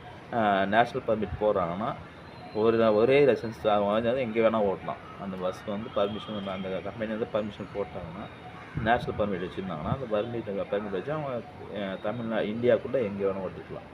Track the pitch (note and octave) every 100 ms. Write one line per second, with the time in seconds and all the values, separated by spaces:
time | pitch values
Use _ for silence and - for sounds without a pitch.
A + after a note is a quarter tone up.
0 | - - - A#2+ G#2 G2 G2 G#2+ B2+ C3
1 | - A2 G2 - G#2+ G2 E2+ F2+ B2 -
2 | - - - - - G#2+ A2+ A2+ A2+ G#2
3 | A#2 C3+ C#3 G#2+ A2+ A2+ A2 G#2 G2+ G#2+
4 | A#2 C3+ A#2 A2+ A2+ A2+ G2+ E2+ E2 -
5 | - - G2 F#2 F2+ - - G2+ A2+ G#2+
6 | G2+ G2+ - G#2 G2 F#2+ F#2+ F#2 F#2+ G#2+
7 | A2 A2 A#2 G#2+ G#2+ G#2 G2 G#2 G2 F#2+
8 | E2 F#2 B2 - - - - - A2+ A#2+
9 | C3 - G#2 F2+ F2 - F#2+ D#2 F#2 C3+
10 | A#2+ G#2 A#2 A#2 G#2+ G2 F2+ G2+ G#2+ F#2+
11 | G2 D#3 C#3 A#2+ G2+ - - G#2 G2 F#2
12 | G#2+ A#2+ A2+ G#2+ F#2 A2+ A#2+ A2 A#2+ C3
13 | G#2 G2+ G2 F#2+ F2+ E2 - D#2 -